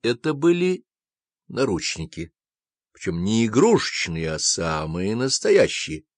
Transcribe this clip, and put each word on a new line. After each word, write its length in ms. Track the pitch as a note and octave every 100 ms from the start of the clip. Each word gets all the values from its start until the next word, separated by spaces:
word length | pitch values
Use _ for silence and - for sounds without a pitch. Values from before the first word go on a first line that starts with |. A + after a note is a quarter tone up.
Это 320 | A#2 A#2 D#3
были 520 | D3+ E3 F3 F#3 F#3 _ _ _ _ _ _ _
наручники, 840 | G#2+ C3+ E2+ - - D#2+ - E2 _ _ _ _ _ _
причем 300 | _ - E2+
не 220 | F#2 A2+ A#2
игрушечные, 880 | A2+ G#3+ G#3+ - - F2+ E2 D#2+
а 80 | D#2
самые 760 | - - E2+ D#2 D#2 E2+ G2 A2+
настоящие 880 | C3 - G#3+ G3 A#2+ - - - _